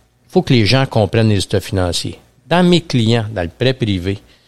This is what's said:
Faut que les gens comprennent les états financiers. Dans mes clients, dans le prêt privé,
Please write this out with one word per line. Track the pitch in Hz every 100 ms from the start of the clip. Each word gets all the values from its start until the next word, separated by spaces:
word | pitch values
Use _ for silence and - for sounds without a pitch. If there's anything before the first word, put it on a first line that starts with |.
| _ _ _
Faut | 185
que | 160
les | 123
gens | 98 131 135
comprennent | 113 104 113 110
les | 101
états | - 101
financiers. | - 98 90 85 107 - _ _ 127
Dans | 170 180
mes | 175
clients, | - 131 110 117 107
dans | 104
le | 85
prêt | - 123
privé, | 127 107 95 90 98 - _